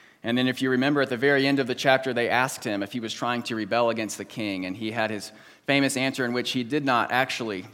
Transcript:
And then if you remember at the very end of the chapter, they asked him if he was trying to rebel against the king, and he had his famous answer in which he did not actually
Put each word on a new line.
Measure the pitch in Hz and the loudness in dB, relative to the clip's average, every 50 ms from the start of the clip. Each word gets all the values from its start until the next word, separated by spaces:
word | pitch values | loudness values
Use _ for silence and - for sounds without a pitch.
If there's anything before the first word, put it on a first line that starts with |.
| - - _ _ - | -20 -20 _ _ -4
And | 113 120 127 | -2 0 2
then | 127 | 2
if | 127 123 - 131 | 2 0 0 0
you | 131 | 2
remember | 127 123 131 143 147 143 135 | 2 2 2 2 4 2 2
at | 123 | 0
the | 127 | 0
very | 113 135 143 143 135 135 139 | 2 2 4 4 4 4 2
end | 139 139 | 2 2
of | 135 | 0
the | 120 123 | 0 -2
chapter, | - - 139 131 131 131 135 120 | 0 4 4 4 4 4 0 0
they | 120 120 104 | 0 0 2
asked | 98 120 127 139 - - - | 2 2 2 0 -2 -4 -4
him | 123 104 98 | -4 -2 -2
if | 101 95 - | -4 -4 -6
he | 123 | -6
was | 113 110 - | -6 -6 -6
trying | - 127 120 120 120 117 | -4 -2 -2 -2 -2 -4
to | - 117 | -4 -4
rebel | 110 107 92 113 117 120 117 | -4 -2 0 2 2 4 4
against | 113 113 107 101 - | 2 0 -4 -6 -6
the | - 101 | -8 -10
king, | - - 120 110 104 98 92 92 | -10 -8 -6 -6 -4 -4 -4 -6
and | 90 92 | -6 -6
he | 110 110 110 110 | -6 -6 -6 -2
had | 120 110 107 | -2 -2 -2
his | 110 101 - - - - - - - - _ | -2 -6 -10 -12 -16 -20 -20 -20 -20 -18 _
famous | - 139 139 139 131 - | 0 2 2 2 2 0
answer | 127 131 135 135 - 127 | 0 -2 -2 -2 -2 -2
in | 120 120 | -2 0
which | 123 117 - - | -2 -2 -2 -2
he | 127 120 | -4 -2
did | 110 139 156 143 | -2 -2 -2 0
not | 135 127 117 104 - | 2 2 2 2 2
actually | 117 123 131 127 - - 123 110 101 92 92 - | 2 2 2 0 -2 -6 -6 -6 -6 -6 -8 -12